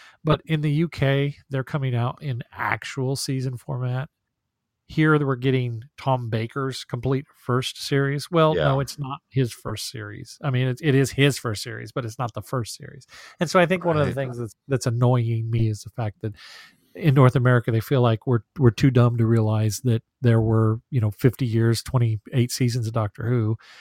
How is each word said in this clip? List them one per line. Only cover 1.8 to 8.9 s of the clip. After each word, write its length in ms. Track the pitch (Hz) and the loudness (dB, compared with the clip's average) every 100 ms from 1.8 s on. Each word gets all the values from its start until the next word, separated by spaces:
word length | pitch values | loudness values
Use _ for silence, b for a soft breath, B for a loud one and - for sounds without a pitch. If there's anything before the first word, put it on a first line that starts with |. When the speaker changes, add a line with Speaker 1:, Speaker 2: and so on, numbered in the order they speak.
| 131 120 | -2 -2
Speaker 1:
out 260 | 123 - | -2 -6
in 220 | 147 120 - | -8 -8 -10
actual 640 | - 117 113 - - 131 135 | -8 -6 -4 -6 -6 -4 -4
season 400 | - 131 131 123 | -4 -4 -6 -8
format. 500 | - 127 127 127 147 _ _ _ _ _ _ _ - | -8 -6 -4 -6 -8 _ _ _ _ _ _ _ -6
Here, 300 | 156 156 151 139 | 0 2 4 2
we're 100 | 123 | -2
getting 460 | 135 131 123 113 127 - | 0 0 -2 -6 -12 -8
Tom 320 | 139 123 117 | -2 -2 -2
Baker's 540 | 110 113 139 135 123 | -4 -4 -6 -6 -8
complete 420 | - 123 131 139 147 _ | -8 -4 -2 -2 -4 _
first 460 | - 123 - - | -2 -2 -2 -8
series. 480 | - 139 139 143 - | -2 0 0 -4 -2
Well, 260 | 170 156 160 | 2 2 2
Speaker 2:
Yeah. 100 | 147 | 0
Speaker 1:
no, 140 | 135 | 0
it's 200 | 131 | -4